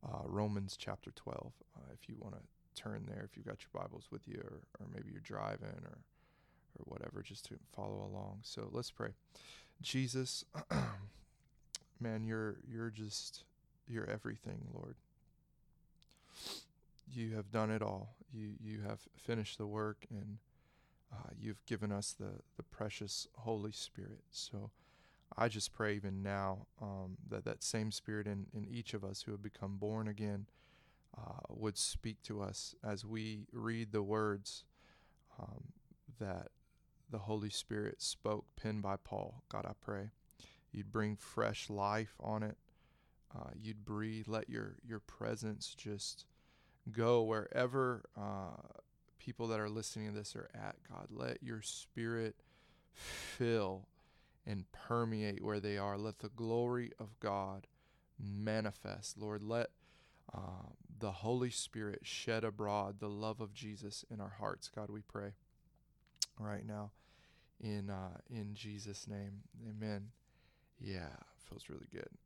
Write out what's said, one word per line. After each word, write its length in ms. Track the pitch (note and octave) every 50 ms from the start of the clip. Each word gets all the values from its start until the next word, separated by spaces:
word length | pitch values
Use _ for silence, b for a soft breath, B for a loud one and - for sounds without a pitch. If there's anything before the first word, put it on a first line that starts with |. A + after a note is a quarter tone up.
| -
uh, 160 | - - - -
Romans 520 | - F2 G2+ G#2 G#2+ G#2 G2+ G2 G2 - -
chapter 320 | - - G2+ - - - -
twelve, 360 | - - - - - - - A#2+ - - _ _
uh, 160 | - - -
if 160 | - - - -
you 80 | A#2 A#2
wanna 180 | G#2+ G2+ G2 - A2 - - - - - _
turn 320 | - - A2 G#2+ G#2+ G2+ G2
there, 160 | G2+ G2+ G2+ G2+
if 80 | -
you've 120 | G#2+ G#2+ G#2+
got 100 | G#2 G#2 -
your 180 | - _ -
Bibles 260 | - - - - - -
with 160 | - - - -
you, 100 | - -
or, 240 | - - - - - - _ -
or 60 | - - F2
maybe 160 | F#2 - G2+
you're 100 | G#2 G2+
driving 600 | G#2+ - - G#2 G#2 G#2 G#2 - - - - - G1+
or, 140 | G1+ G1+ - - _ b b b b b b b b b b b b - -
or 60 | -
whatever, 400 | - - - - - - G2 -
just 220 | - - - -
to 100 | - - - - - -
follow 300 | - G2 G2+ G#2 G2+ G2+
along. 360 | G2+ G2 G2 G2 G2 G2 G2+ A2
So 260 | - - A2+ A2 G#2+
let's 200 | A2 A2+ B2 -
pray. 220 | - - A2+ A2 G#2 - B B B B B B B B B B B B
Jesus, 640 | - - - C3 C3 B2+ A#2+ C3 C3 B2+ - - - - - D#3 D#3 -
<clears throat> 1300 | - D3 C3 A#2 G#2 G2 G2 G#2 - - - - - _ - _ - - - - - - - _ _ -
man, 240 | A#2+ A#2 A2 A2 A2
you're, 340 | A2 A2 A2 A2 G#2+ G2+ - - C3
you're 200 | A#2+ A2+ A2+ A#2
just, 520 | A2 G#2+ A2 G#2 G#2 - - - - - - - _ _ _ _ _ _ _ -
you're 200 | A#2+ A2+ G#2+ -
everything, 600 | G2+ A2 - A#2+ A2 A2 - A2 G2 - - -
Lord. 220 | - - - - - - _ _ _ _ _ - - _ _ _ _ _ _ _ _ _ - _ - - - - B B B B B B B B B B B B _ _ _ - - - - -
You 220 | C3 B2 A#2 A2 A2
have 160 | A2 G2+ G2
done 220 | G#2 A2+ A2 G#2+
it 100 | G#2+ A2
all. 320 | G#2+ G#2 G2+ F#2+ G2+ A2 A2+ - - -
You, 200 | - A2 G#2+ G#2 G#2 - -
you 180 | G#2+ G#2 G#2+
have 180 | G#2 G2+ G#2+ A2 - - _ -
finished 400 | - - A#2 A2+ G#2+ - - -
the 80 | A2
work, 400 | G#2 G#2 G#2+ G#2+ G#2+ G#2+ - - -
and, 260 | A#2 G2+ G2+ G#2 G#2 A2 _ b b b b b b b b b b b b _
uh, 200 | - - - - -
you've 300 | A2 A2 A2 G#2 - -
given 260 | - A#2 G2+ G#2+ G#2
us 200 | G2+ G2+ G#2 -
the, 300 | - - G2 G2 G2 G2 - - _ -
the 60 | -
precious 640 | - - - G#2+ G#2+ - - G#2+ G2+ - - - - _ -
Holy 340 | A#2 A2+ A2+ G#2+ G2+ G#2+
Spirit. 500 | G#2+ - - - - - F#2+ F#2+ G#2+ - - _
So 400 | - - - - - G#2 G#2 A2 B B B B B B B B B B B B - -
I 100 | A#2 A#2
just 240 | G#2 G#2+ G2+ -
pray 240 | - - A2+ G#2+ G#2
even 260 | G#2 G2+ G2+ F#2+ F#2+
now, 460 | G2 G2 G2 G2 G2 F#2+ F#2+ G2 - - - -
um, 340 | A#2+ G2+ G2 F#2+ F#2+ F#2 F#2 - - G2
that 160 | G2+ G#2 F#2+
that 180 | - G#2+ - -
same 260 | - - A2+ A2 G#2+ G#2
Spirit 340 | - - - G#2+ G#2+ G#2 G#2
in, 200 | G#2 G2 G2 - -
in 140 | G#2+ G2+ G2
each 240 | - A#2+ A2+ - -
of 120 | G#2+ G2
us 160 | G2 G2 F#2+
who 100 | - -
have 100 | G#2+ G2+
become 360 | G2+ G#2 - - - G2 G2+ G2
born 320 | G2+ G#2 G#2+ A2 A2 G#2+
again, 360 | G#2 G2+ G#2+ G#2 G#2 G2+ G2+ - B B B B B B B B B B B B - -
uh, 220 | A2+ - - - - -
would 300 | - - A2 A2 G2+ -
speak 440 | - - - - - A#2 A2 - -
to 180 | - A2+ G#2
us 340 | G2+ G2 G2+ - - - - - -
as 220 | G#2+ G#2 G2+ A2
we 420 | G#2 A2 A2 A2 A2 A2 G#2 G#2 - -
read 400 | A#2+ A2+ A2+ A2+ A2+ A#2 G#2 G2+
the 100 | G#2+ G2+
words, 600 | G2 G#2+ A2 G#2+ G#2+ G#2 G2+ G2 - - - - - B B B B B B B B B B B - - -
um, 240 | - - - A#2+ - - - - - - - - _ - - -
that 300 | A2+ G2 F#2 F2+ - - _ - - _ _ - _ - _ - - -
the 100 | - A2
Holy 300 | G2 G#2 G#2+ G#2+ G#2 G#2+
Spirit 520 | G2+ - - - A2 G#2+ G#2 G#2+ - -
spoke, 420 | - - - - - A2 G#2+ G#2 - - - -
penned 200 | - A2 G#2+ G#2+
by 160 | G2+ G2 G2 G2+
Paul. 440 | - - - G2+ - - - A#2+ - _
God, 180 | - G2 -
I 60 | - G#2 -
pray 300 | - - G#2 G2 G2 G#2+ - - - - B B B B B B B B -
you'd 180 | G#2+ G2+ G2+
bring 240 | A2 A2+ G#2+ G#2 G#2+
fresh 540 | G2+ - - - - A2+ A2 G#2+ - - -
life 460 | G#2+ G2+ G2 G2+ G#2 A2 A2+ G#2+ - -
on 240 | - - G#2+ G#2+ G#2+
it. 140 | G#2+ - - _ - b b b b b b b b b b b b -
Uh, 180 | - - - -
you'd 300 | - G#2+ A2 G#2+ G#2+ G#2
breathe, 420 | G2+ G#2+ G#2 G#2+ A2 A2 A2 A2 G#2+
let 220 | G#2+ A2 G#2 -
your, 260 | B2 A2+ G#2+ G2+ F#2+ - -
your 140 | A#2+ A2+ G#2+
presence 760 | - - - - A2 A2+ A2+ A2 A#2 A2 G#2+ G2+ - - - -
just 480 | - G#2+ G#2+ G#2 - - - - - - b b b b b b b b b b b -
go 320 | A2 A2+ A#2 A#2 A#2+ A#2+ A2+
wherever, 800 | A2 A2 A2 G#2 - - - B2+ B2 B2 C3+ C3 B2+ B2 A2 - - - -
uh, 380 | G#2 G2+ G2+ G2 F#2+ F2+ B1 - - - - - - _ _ _ _ - _ -
people 300 | - - A#2+ - A#2 A2+
that 140 | A2+ G#2+
are 80 | G#2+ G#2+
listening 400 | G#2 A2 G#2+ - - A2 G#2+ G#2+
to 40 | G#2
this 220 | G#2 G#2 - -
are 140 | G#2+ - - -
at, 220 | - G2+ - - - - -
God. 180 | - F#2 G2 G2+
Let 320 | G#2 A2+ B2+ B2+ A#2+ -
your 200 | - B2 A2+ A2
Spirit 760 | G#2+ - - - - - - - A#2 A2+ A#2 A#2 A2+ A2 G#2 - B B B B B B B B B B
fill 960 | B - - - - - - - - - B2+ A#2 A#2 A2+ G#2 F#2+ F#2+ F#2+ F#2 - b b b b b b b b b b b
and 220 | - G#2+ G2 F#2 -
permeate 720 | - - - - A#2 A#2 A#2 A2+ A2 G#2+ G#2+ G#2 G2 G2+ G2+
where 160 | G#2 G#2+ G#2
they 180 | F#2+ G#2 G2+ G2+
are. 220 | G2 G2+ G2+ G2+
Let 180 | G#2 A2 G#2 -
the 120 | - G#2+
glory 640 | A#2+ A2 A#2 A2+ A2+ A#2 A#2+ A#2+ B2 B2 A#2+ A#2 - -
of 220 | A#2 G#2 G#2+ -
God 480 | - A2 G2 G2+ G2 F#2+ F#2+ G2 - - b b b b b b b b b -
manifest. 960 | - G2+ G2+ G2+ G#2 G#2+ G#2+ A2 G#2+ G#2+ G2 - - G2+ G2 G2 G2+ - -
Lord, 280 | G#2 G#2 G#2+ G#2+ G#2 G2+
let, 260 | G#2+ A2+ A#2 A#2+ - - B B B B B B B B B B - -
uh, 380 | - F#2 F#2 F2+ F#2 - - - - - - - G2+
the 140 | G#2+ G#2
Holy 400 | F#2+ F2+ F#2+ A2 A#2+ B2 B2 B2
Spirit 480 | A2+ - - - - A2+ A2 G#2 G2+ -
shed 420 | - - - - - - A2+ A2+ A2
abroad 520 | A2+ G#2 G#2 G#2+ G#2 G2+ G#2 G2+ G2 G2+ G2+
the 80 | A2 G#2
love 320 | G#2 G2+ G#2+ A2 A2 A2+
of 140 | A2+ G2+ G2+
Jesus 500 | - - G#2+ G#2+ G2+ G#2 G2+ A2 - - -
in 100 | A#2 G#2
our 140 | G2+ G2+ G2+ G2+
hearts. 280 | G#2 G#2+ G2 - - -
God, 220 | - - G#2+ G2+
we 120 | G2+ G#2+
pray 320 | G#2+ _ - G#2+ G2+ G2+ G2+ - - - - - _ - _ - _ _ _ _ _ _ _ - - - - -
right 260 | G#2+ G#2+ G#2 G#2 G#2+
now 240 | G#2+ G#2+ G#2 G#2 G2+ B B B B B B B B B B B B B _
in, 320 | - A2 G#2 G#2 G2 G2
uh, 260 | G2+ F#2+ F#2+ F#2 F2+ - - -
in 240 | B2 A2+ G#2 G#2 G#2
Jesus' 520 | G#2 G#2+ G#2+ G#2 G2+ G2+ G#2 G2+ - - -
name. 360 | G#2 G2+ G2+ G2+ G2 G2+ G#2 - - A2+ A2+ A2+
Amen. 380 | G#2+ G#2+ G#2+ A2 G#2 G2+ G2+ G#2+ - _ b b b b b b b b b b b _
Yeah, 300 | - G2+ F#2+ F#2 E2+ D2 B1+ - - - - - - -
feels 220 | - - - -
really 180 | D2+ C#2+ - -
good. 180 | - - - - G1+ - -